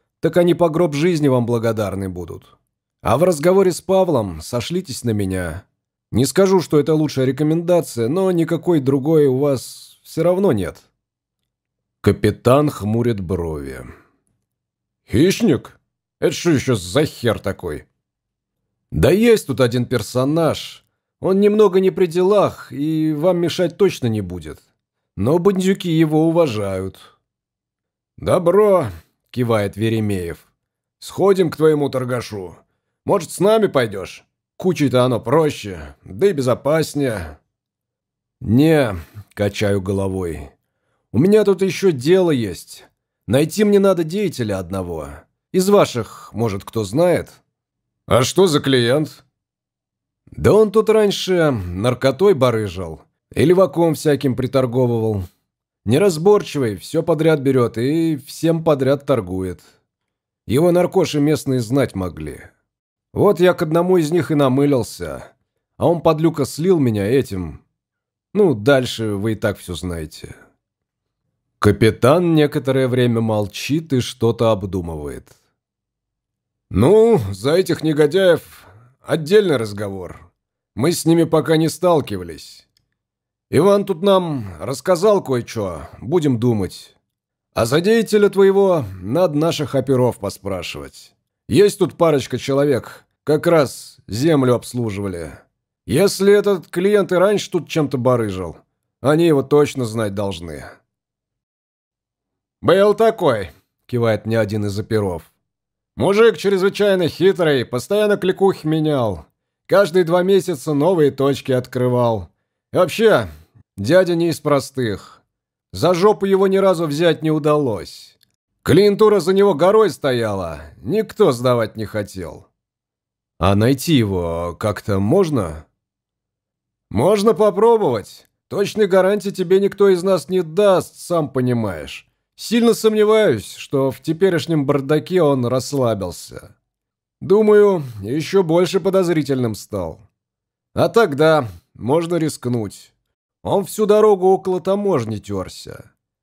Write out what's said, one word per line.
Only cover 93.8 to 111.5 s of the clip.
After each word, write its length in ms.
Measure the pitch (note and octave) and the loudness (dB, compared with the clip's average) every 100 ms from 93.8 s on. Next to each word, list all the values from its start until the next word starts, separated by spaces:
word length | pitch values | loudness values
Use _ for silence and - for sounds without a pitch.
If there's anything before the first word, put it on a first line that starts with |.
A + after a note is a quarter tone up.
| - - - | -20 -20 -10
землю 480 | G2+ D#3+ D3 B2+ | -2 0 2 2
обслуживали. 800 | A#2 - B2 A2+ G2 G2+ F2 D2+ - _ _ _ _ - | 0 -2 -6 -6 -6 -8 -8 -12 -16 _ _ _ _ -4
Если 460 | B2+ G3 - G3 | 0 0 2 4
этот 360 | G#3 G3+ F#3+ - | 4 2 -2 -4
клиент 440 | F3+ G3 G#3 F3 | -2 2 2 2
и 40 | F3+ | 2
раньше 340 | G3 G3+ - | 2 0 -2
тут 180 | F3 D#3+ | -6 -4
чем-то 300 | E3 C#3 C3+ | -2 -2 0
барыжил, 580 | B2 B2 G#2+ F#2 E2+ - _ _ _ _ | 0 0 -2 -6 -10 -14 _ _ _ _
они 260 | C3 D#3 E3+ | 0 2 4
его 160 | C#3+ | 2
точно 420 | C3 D3 C#3+ C3+ | 2 2 2 -2
знать 300 | A#2 A2 G#2+ | -6 -4 -6
должны". 500 | G2 G2+ E2+ E2+ D2 B1+ - _ _ _ _ _ _ _ _ _ _ _ _ _ _ _ _ _ _ | -4 -6 -8 -12 -14 -18 -20 _ _ _ _ _ _ _ _ _ _ _ _ _ _ _ _ _ _
"Был 320 | C3+ F#3 G3+ | 2 4 4
такой", 560 | G#3 A3+ A3 D#3+ A2 F#2 - _ _ - | 4 2 2 0 -2 -6 -14 _ _ -8
кивает 400 | A#2+ A2+ A2 A2 | -2 0 0 -2
мне 140 | A2+ | -2
один 240 | G#2 G#2+ | -2 -4
из 140 | G#2 G2 | -4 -6
оперов. 520 | - A2 G2 E2 - _ _ _ _ _ _ - | -4 -2 -2 -6 -12 _ _ _ _ _ _ -2
"Мужик 400 | D3 G3+ A3+ F3+ | 0 4 4 2
чрезвычайно 720 | G3 G3 G3 - G#3 F#3+ D#3 | -2 0 0 0 0 2 0
хитрый, 560 | - F#3 E3+ D#3+ C3+ | 0 0 2 0 0
постоянно 520 | A2+ B2 - G#3 G#3+ G3+ | -2 -8 -4 0 0 0
кликухи 500 | F#3 F#3 F#3+ - D#3 | -2 0 0 0 -2
менял. 600 | D#3+ D#3 C#3+ A2+ E2+ - _ _ _ - | -2 0 0 -2 -6 -12 _ _ _ 0
Каждые 360 | F3+ G3 F3+ | 0 2 2
два 180 | D#3+ F3+ | 2 2
месяца 520 | F3+ G3 F3 D3+ - | 2 2 0 -6 -4
новые 360 | C#3+ D#3+ F3+ C#3+ | 0 2 2 2
точки 420 | C3 C3+ C3 - | 2 -2 -2 -2